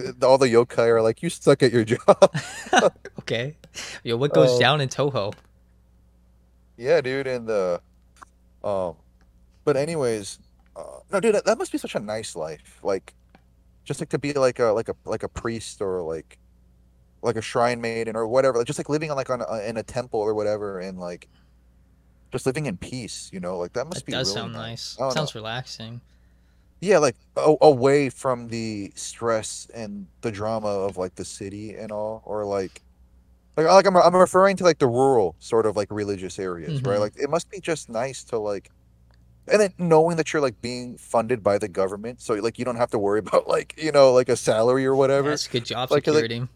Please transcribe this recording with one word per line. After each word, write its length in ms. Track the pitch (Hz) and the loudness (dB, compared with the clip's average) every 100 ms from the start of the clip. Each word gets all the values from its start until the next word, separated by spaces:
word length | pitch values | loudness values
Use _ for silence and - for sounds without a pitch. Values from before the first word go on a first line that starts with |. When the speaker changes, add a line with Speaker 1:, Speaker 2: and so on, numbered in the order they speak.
| 131 123 | -6 2
Speaker 1:
the, 80 | 127 | 6
all 120 | 135 | 6
the 100 | 135 | 6
yokai 400 | 113 120 - 117 | 6 4 2 2
are 140 | 117 | 4
like, 200 | 110 113 | 2 0
"You 80 | 165 | -4
suck 320 | - - 143 | 0 4 6
at 100 | 123 | 6
your 120 | 117 | 4
<laughs> 20 | 110 | 2
job." 460 | 113 - - 196 151 - - - | 2 2 6 4 4 -8 -12 -2
Speaker 2:
<laughs> 240 | 359 202 - - - | 2 2 0 -14 -14
Okay. 360 | - 113 131 156 - - - - | -6 -6 -6 -10 -18 -16 -14 -12
Yo, 140 | - 117 | -4 -2
what 160 | 143 | 2
goes 240 | - 127 123 | 4 6 6
Speaker 1:
Um, 20 | |
Speaker 2:
down 220 | 123 151 | 4 2
in 80 | 135 | -2
Toho? 460 | - 143 123 101 - _ _ _ _ _ _ _ _ _ _ _ _ _ - | -2 -2 -2 -6 -8 _ _ _ _ _ _ _ _ _ _ _ _ _ -8
Speaker 1:
Yeah, 240 | 123 160 | 0 2
dude, 260 | 127 135 131 | 0 -4 -4
and 200 | 127 113 | -6 -2
the, 320 | 107 92 87 _ _ _ _ - _ _ _ | -2 0 -2 _ _ _ _ -20 _ _ _
um, 320 | - 98 90 80 _ _ _ _ _ _ | -6 -4 -4 -8 _ _ _ _ _ _
but 120 | - 135 | -2 -2
anyways, 640 | 151 165 127 110 98 - _ _ _ - | -2 -2 -2 -4 -8 -16 _ _ _ -18
uh, 240 | 76 67 - | -18 -18 -6
no, 80 | 190 | -2
dude, 140 | 220 | 2
that, 120 | 208 - | 2 2
that 120 | 226 | 0
must 140 | 359 | -2
be 60 | 294 | -6
such 160 | 220 135 | -6 -8
a 40 | |
nice 360 | 104 107 107 - | -6 -8 -8 -10
life. 440 | 78 76 - - | -10 -10 -18 -10
Like, 320 | - 95 - - _ _ _ _ _ _ | -4 -4 -4 -20 _ _ _ _ _ _
just, 160 | - 143 | -10 -8
like, 100 | 156 | -6
to 80 | 151 | -4
be, 120 | 143 | -2
like, 240 | 143 131 123 | 2 2 2
a, 60 | 120 | 2
like, 160 | 107 113 | 0 -2
a, 60 | 92 - | -8 -8
like, 160 | 110 | -8
a 40 | 101 | -8
priest 540 | - 120 117 - - | -8 -8 -8 -10 -8
or, 200 | 98 92 | -6 -4
like, 360 | 80 80 - _ _ _ _ _ _ _ _ _ | -6 -8 -10 _ _ _ _ _ _ _ _ _
like, 140 | 113 113 | -4 -4
a 60 | |
shrine 380 | 110 127 120 120 | -2 2 2 0
maiden 360 | 117 113 113 110 | -4 -4 -4 -4
or 120 | 110 | 0
whatever, 300 | 127 135 117 | 2 2 2
like, 80 | 120 | 0
just, 100 | 151 | -4
like, 80 | 160 | -4
living 200 | 147 156 | -4 -2
on, 60 | 139 | -6
like, 140 | 131 | -4
on 120 | 123 | -4
a, 200 | 90 110 104 | -4 -6 -6
in 80 | 113 | -6
a 40 | |
temple 360 | 107 123 123 113 | -8 -8 -6 -2
or 140 | 104 | -2
whatever, 460 | 107 104 104 104 95 | 0 -2 -4 -6 -8
and, 180 | 92 92 | -10 -10
like, 280 | 90 90 - _ _ _ _ _ _ _ _ _ _ | -12 -12 -16 _ _ _ _ _ _ _ _ _ _
just 140 | 127 - | -8 -4
living 200 | 131 147 | -4 -4
in 100 | 90 | -8
peace, 540 | - 127 107 - - | -10 -12 -12 -14 -14
you 80 | 95 | -12
know? 180 | 90 92 | -8 -6
Like, 140 | 87 | -6
that 120 | 120 147 | -8 -8
must 180 | 180 - | -10 -8
Speaker 2:
That 0 | |
Speaker 1:
be 60 | |
Speaker 2:
does 80 | 127 | -6
Speaker 1:
really 220 | 123 104 | -6 -6
Speaker 2:
sound 100 | 117 | -8
Speaker 1:
nice. 180 | 113 113 | -10 -12
Speaker 2:
nice. 240 | 120 - - | -12 -12 -6
Speaker 1:
I 40 | 131 | -4
don't 60 | |
Speaker 2:
Sounds 200 | 131 147 | -4 -6
Speaker 1:
know. 0 | |
Speaker 2:
relaxing. 680 | 117 110 117 127 - 113 120 - _ _ _ _ _ _ _ | -8 -10 -10 -10 -14 -16 -16 -20 _ _ _ _ _ _ _
Speaker 1:
Yeah, 180 | 180 185 | 2 4
like, 180 | 147 - _ - | 4 -2 _ 0
a-, 200 | 143 156 | 2 6
away 480 | 156 131 135 143 135 | 6 6 4 2 0
from 380 | - 135 123 117 | -4 -4 -4 -6
the 440 | 113 113 104 98 | -8 -6 -6 -10
stress 720 | - - - 117 113 107 - - | -12 -14 -6 -2 -2 -4 -12 -14
and 320 | 117 110 101 95 _ | -14 -12 -12 -16 _
the 100 | 117 | -8
drama 380 | 101 107 113 107 | -6 -4 -4 -4
of, 280 | 101 98 90 | -2 -4 -4
like, 180 | 92 | -8
the 100 | - | -8
city 500 | 92 - 101 101 107 | -14 -12 -12 -12 -14
and 160 | 95 107 | -14 -10
all, 300 | 104 107 110 - | -8 -6 -8 -8
or, 180 | 107 | -6
like, 380 | 101 101 92 - _ _ _ _ _ _ _ - | -4 -4 -4 -10 _ _ _ _ _ _ _ 0
like, 100 | 160 | 6
like, 200 | 190 190 | 8 8
I'm, 100 | 185 | 6
I'm 200 | 165 180 | 6 6
referring 400 | 180 185 196 190 | 6 6 4 4
to, 60 | |
like, 140 | 180 156 | 2 4
the 100 | 135 | 2
rural 480 | 117 135 127 92 - | 4 4 4 2 -2
sort 260 | - 117 107 | -2 0 2
of, 100 | 101 | 0
like, 120 | 101 | -4
religious 480 | 107 101 98 92 92 | -4 -4 -4 -6 -8
areas, 460 | 95 87 80 147 | -8 -8 -8 -6
right? 140 | 123 101 | -2 -2
Speaker 2:
Mm-hmm. 20 | |
Speaker 1:
Like, 140 | 104 - | -2 -4
it 140 | 139 | -4
must 200 | 160 - | -4 -6
be 100 | 202 | -10
just 280 | 170 160 - | -6 -6 -6
nice 340 | 113 131 127 - | -6 -6 -8 -8
to, 120 | 117 | -6
like, 320 | 104 101 - _ _ _ _ _ _ _ - | -4 -6 -8 _ _ _ _ _ _ _ 0
and 120 | 208 | 2
then 140 | 202 - | 2 0
knowing 380 | 175 160 160 170 | 4 4 4 0
that 140 | 156 | -2
you're, 100 | 160 | 0
like, 180 | 139 107 | -2 -2
being 360 | 120 123 123 117 | -8 -8 -10 -14
funded 440 | - 120 113 123 | -4 -2 0 0
by 160 | 98 101 | 0 0
the 100 | 104 | -2
government, 520 | 90 95 101 113 123 | -2 -2 -4 -10 -10
so, 120 | - 107 | -6 -2
like, 220 | 110 117 | -2 -4
you 60 | 123 | -6
don't 100 | 117 | -2
have 140 | 120 | -2
to 60 | 117 | 0
worry 200 | 101 104 | 0 0
<laughs> 0 | |
about, 280 | 95 180 - | 0 0 0
like, 260 | - - - | -2 -4 -6
you 140 | 156 | 0
know, 200 | 143 135 | 6 8
like, 160 | 127 127 | 6 4
a 60 | 117 | 2
salary 500 | - 110 117 131 131 | 2 2 4 4 2
or 80 | 135 | 2
whatever. 440 | 135 139 139 147 | 4 2 0 -2
Speaker 2:
That's 80 | - | -4
good 160 | 123 | -6
job 260 | 117 113 131 | -6 -6 0
Speaker 1:
Like, 140 | 147 | 0
'cause, 100 | 160 | 2
like, 140 | 151 113 | 2 0
Speaker 2:
security. 200 | 117 123 | -4 -8